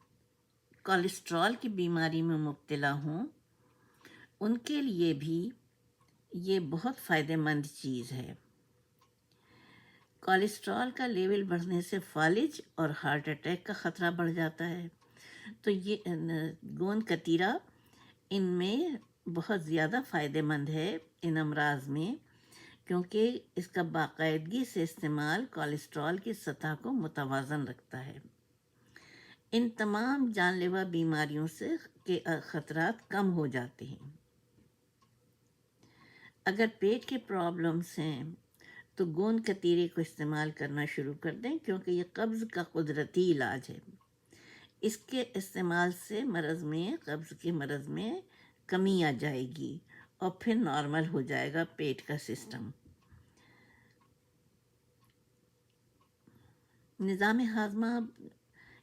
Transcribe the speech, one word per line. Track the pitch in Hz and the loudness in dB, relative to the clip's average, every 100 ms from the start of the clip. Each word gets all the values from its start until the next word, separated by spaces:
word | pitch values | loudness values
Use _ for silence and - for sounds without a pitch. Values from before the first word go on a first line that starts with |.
| _ _ _ _ _ _ _ _ | _ _ _ _ _ _ _ _
کولیسٹرول | - 185 180 - - 170 190 240 | 2 4 4 -2 -2 4 4 2
کی | 254 | -2
بیماری | 196 175 170 160 165 | 0 2 4 2 2
میں | 165 160 | 2 2
مبتلا | 151 143 - 147 143 | 0 -4 -4 0 2
ہوں، | 143 151 156 285 - _ _ _ _ _ _ - - - _ | 0 -2 -2 -4 -8 _ _ _ _ _ _ -20 -20 -20 _
ان | 208 233 | 0 0
کے | - 294 | 0 0
لیے | 269 180 170 | 0 2 2
بھی | 147 151 165 202 - _ _ _ _ _ _ _ | 2 0 -2 -2 -8 _ _ _ _ _ _ _
یہ | 180 180 190 | -8 0 2
بہت | 156 165 240 269 | 2 -2 -2 -4
فائدہ | - 160 147 160 | 0 0 2 2
مند | 151 151 147 | 2 0 -2
چیز | - 139 127 120 | -6 -4 -4 -4
ہے۔ | 127 123 - _ _ _ _ _ _ _ _ _ _ _ - - - - - _ _ | -8 -8 -12 _ _ _ _ _ _ _ _ _ _ _ -20 -20 -20 -20 -20 _ _
کولیسٹرول | - 190 208 - - 208 254 | 2 4 4 0 -4 -2 -2
کا | 247 254 | -2 -2
لیول | 202 185 202 | 2 2 2
بڑھنے | 196 175 175 175 | 2 -2 0 -2
سے | 175 196 | 0 -4
فالج | - 151 160 196 302 - - - | -4 2 4 4 2 -2 -12 -2
اور | 160 151 | 0 0
ہارٹ | 143 147 147 | 0 0 0
اٹیک | 147 160 175 - | -4 -2 -4 -4
کا | |
خطرہ | 196 175 170 175 | -4 -4 0 -2
بڑھ | 175 170 | 2 0
جاتا | 165 160 160 170 | 2 -2 -2 -6
ہے۔ | 175 170 - _ - - - - 214 | -4 -8 -14 _ -20 -20 -18 -18 -4
تو | - | 0
یہ، | 196 185 214 190 | 0 0 -4 -2
آ، | 165 165 165 160 160 - 147 | -2 -2 -2 -4 -6 -12 -2
گوند | 185 214 | 0 0
کتیرہ | 220 165 - 165 185 311 - _ _ - - - _ | 0 -2 2 4 4 0 -4 _ _ -20 -20 -20 _
ان | 196 | 0
میں | 185 180 185 240 349 269 - _ - | 2 2 2 0 0 -4 -10 _ -6
بہت | 165 165 202 | -4 0 -2
زیادہ | 156 160 156 233 269 | 2 2 2 0 0
فائدہ | 170 151 151 | -2 0 0
مند | 151 151 143 | 2 0 0
ہے، | 156 170 190 - _ | 0 -2 -4 -10 _
ان | 170 160 | 0 2
امراض | 156 151 147 143 139 | 2 2 2 2 -2
میں، | 143 170 294 _ _ _ - - - - | -2 -2 -4 _ _ _ -20 -20 -20 -2
کیونکہ | 180 180 214 226 254 - - | 0 2 4 2 2 -6 -8
اس | 180 | -4
کا | 185 | -2
باقاعدگی | 170 160 151 - 160 156 160 233 247 | 0 0 -2 0 0 0 -2 -2 -2
سے | 190 | 0
استعمال | 165 - 156 151 151 175 254 | -2 -2 -2 0 2 0 -2
کولیسٹرول | - 151 147 - 151 147 185 | -4 -2 -4 -6 -4 -2 -2
کی | 226 | -4
سطح | 220 - 139 156 151 | -6 -6 -4 -4 -4
کو | 226 | -2
متوازن | 262 156 - 135 135 131 151 | -2 -2 -4 -2 -2 0 -2
رکھتا | 131 120 _ - 135 | -2 -8 _ -12 -10
ہے۔ | 143 - _ _ _ _ _ _ - - - - - _ | -14 -18 _ _ _ _ _ _ -20 -20 -20 -20 -20 _
ان | 226 240 | 2 2
تمام | 226 214 208 247 277 254 208 | 0 0 2 2 2 2 4
جان | 180 185 | 4 4
لیوا | 180 190 | 2 0
بیماریوں | 190 170 165 151 151 151 160 | 0 2 2 2 2 0 -4
سے | - 214 330 - _ | -4 -4 -4 -6 _
کے، | - 170 - | -2 -2 0
آ، | 160 | -2
خطرات | - 160 147 156 165 226 - | -2 -6 -4 0 0 -2 -4
کم | 180 202 | 0 2
ہو | 170 151 | 2 0
جاتے | 127 123 - 123 | -2 -6 -10 -14
ہیں۔ | - 139 151 _ _ _ _ _ _ _ _ _ _ _ _ _ _ _ _ _ _ - - - _ - | -12 -16 -20 _ _ _ _ _ _ _ _ _ _ _ _ _ _ _ _ _ _ -20 -20 -20 _ -2
اگر | 196 226 - | 4 2 4
پیٹ | 196 240 - | 2 2 0
کے | 262 | -6
پرابلمز | - 196 170 175 165 165 170 - | -2 0 0 2 2 2 -2 -4
ہیں | 156 139 147 170 _ _ - - - - | -2 -2 -6 -10 _ _ -20 -20 -20 -2
تو | 180 | -2
گوند | 156 208 226 226 | 2 2 2 2
کتیرے | 196 175 175 175 | 2 4 4 4
کو | 175 | 0
استعمال | 160 - 151 151 156 | -4 -2 -2 0 -2
کرنا | 151 143 143 147 | -2 -4 -2 -2
شروع | - 139 147 | -2 -4 -4
کر | 170 | -6
دیں، | 151 240 320 - | -4 -4 -4 -2
کیونکہ | 190 185 | -4 0
یہ | 180 175 | 0 0
قبض | - 220 220 226 | -2 -2 -2 -4
کا | 180 | -4
قدرتی | 170 - 151 147 147 - 180 | -4 -2 -2 -2 0 2 4
علاج | 147 120 127 - | 4 2 -2 -6
ہے۔ | - - - _ _ _ - - - - _ | -16 -16 -20 _ _ _ -20 -20 -20 -20 _
اس | 220 220 | -2 -2
کے | - 262 240 | -6 -4 -2
استعمال | 196 190 190 180 170 175 | -6 -6 -2 0 2 2
سے | 180 - 208 | 0 -6 -4
مرض | 262 175 151 160 | -2 0 0 -2
میں، | 151 156 185 330 - | -2 -2 -2 -4 -6
قبض | 151 160 151 | -8 -8 -8
کے | 170 | -4
مرض | 175 175 147 143 | -2 -2 -4 -4
میں | 151 214 349 - _ - _ - | -6 -4 -6 -10 _ -20 _ -2
کمی | 185 196 185 160 | 2 4 4 4
آ | 123 | 2
جائے | - 127 131 151 | -2 -4 -6 -6
گی | 131 151 _ - - _ | -8 -8 _ -20 -20 _
اور | 190 | -4
پھر | 180 233 220 | -2 0 2
نارمل | 190 143 147 156 156 | 2 0 0 0 0
ہو | 156 | -2
جائے | 127 135 135 | -2 -2 -2
گا | 156 170 - | -2 -2 -2
پیٹ | 151 131 - | -4 -4 -4
کا | 151 | -6
سسٹم۔ | - 113 - 131 110 - - - _ - _ _ _ - _ _ _ _ _ _ _ _ _ _ _ _ _ _ _ _ _ _ _ _ _ _ _ _ _ _ _ - - _ _ _ _ _ | -6 -8 -8 -10 -10 -12 -20 -20 _ -20 _ _ _ -20 _ _ _ _ _ _ _ _ _ _ _ _ _ _ _ _ _ _ _ _ _ _ _ _ _ _ _ -20 -20 _ _ _ _ _
نظام | 196 190 202 226 | 0 4 4 4
ہاضمہ | 240 220 214 208 226 240 226 - - _ _ _ - - | 2 2 0 0 0 0 -4 -8 -20 _ _ _ -20 -20